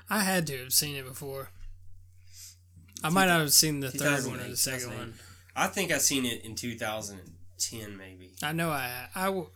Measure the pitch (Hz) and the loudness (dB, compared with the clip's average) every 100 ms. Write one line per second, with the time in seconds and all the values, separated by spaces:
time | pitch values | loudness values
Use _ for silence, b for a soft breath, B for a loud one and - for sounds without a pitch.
0 | - 208 190 185 156 135 127 - 147 143 | -4 0 2 2 0 -4 0 2 2 -2
1 | 127 131 143 135 131 - - - - - | -8 -10 -8 -8 -10 -12 -12 -12 -14 -16
2 | - B B B B B - - - - | -18 B B B B B -20 -20 -18 -4
3 | 156 185 185 170 151 - 156 147 135 139 | 2 6 8 6 8 6 6 2 -2 0
4 | 143 143 135 127 123 123 135 127 123 120 | 2 4 0 -4 -6 0 0 0 -4 -6
5 | 120 117 B B B 127 185 208 180 143 | -10 -12 B B B 0 0 2 0 2
6 | - 139 123 110 110 110 120 113 110 110 | 4 2 2 -2 -6 -6 -6 -4 -4 -4
7 | 101 98 82 87 - - - 113 104 98 | -6 -10 -14 -18 -18 -6 -6 -4 -10 -12
8 | 95 92 90 - 147 165 170 143 127 123 | -14 -16 -20 -6 -2 0 0 0 -2 -4
9 | 127 190 190 190 160 | -6 -2 0 0 -4